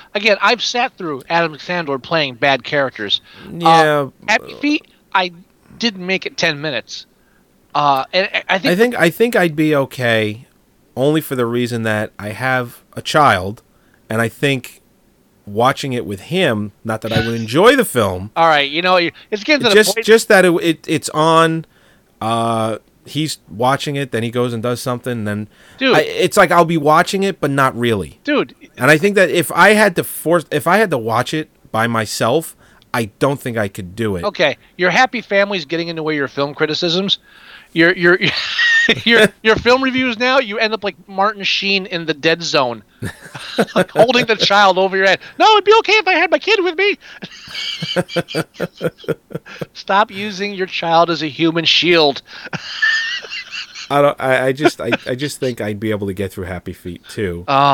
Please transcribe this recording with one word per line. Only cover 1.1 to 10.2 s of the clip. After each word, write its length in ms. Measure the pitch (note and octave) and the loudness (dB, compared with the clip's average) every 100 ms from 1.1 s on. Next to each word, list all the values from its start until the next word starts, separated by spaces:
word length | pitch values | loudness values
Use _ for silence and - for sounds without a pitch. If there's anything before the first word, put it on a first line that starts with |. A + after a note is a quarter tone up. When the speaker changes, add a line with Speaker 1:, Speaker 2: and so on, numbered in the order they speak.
| C3+ - | -10 -2
Speaker 1:
Adam 240 | E3+ E3 | -2 -2
Sandler 480 | D3 - F3+ D#3 C3+ | -4 -8 -6 -4 -6
playing 320 | - E3 C#3 | -4 -2 -2
bad 280 | A#2 C#3+ C3+ | -2 0 0
characters. 560 | - D3 C3 - G2+ - - - G2 | -2 -2 -2 -4 -4 -4 -6 -20 -16
Uh, 40 | E3 | -2
Speaker 2:
Yeah. 500 | E3 E3 D#3 D3 C#3 - - | 4 6 6 2 -2 -8 -2
Speaker 1:
Happy 260 | A3 - | -2 -2
Feet, 320 | - D4 D4+ - _ _ | -6 -2 -2 -6 _ _
I 180 | F#3+ F#3 E3+ _ _ _ - | -2 -2 -8 _ _ _ -6
didn't 300 | A#3 F#3+ F3+ | -4 -4 -4
make 180 | F#3+ | -4
it 140 | - - | -6 -2
ten 220 | E3+ C#3+ | -2 -2
minutes. 440 | D#3 A#2+ - - - _ _ _ _ _ _ | -6 -6 -8 -16 -18 _ _ _ _ _ _
Uh, 300 | D3 D3 C3+ - | -2 0 0 0
and 180 | F#3 G3+ | -2 -2
I, 100 | - - | -4 -2
I 100 | F#3 | -2
think 140 | C4+ | 0
Speaker 2:
I 40 | F3+ | 2
think, 180 | B3 | 2
I 160 | A#3+ E3+ | 2 0
think 260 | - A#3+ A3+ | 2 0 2
I'd 200 | F3 D3+ | 0 0
be 180 | D#3 | 0
okay, 720 | C#3+ C3 - A#2+ A2+ | 0 -2 -2 0 2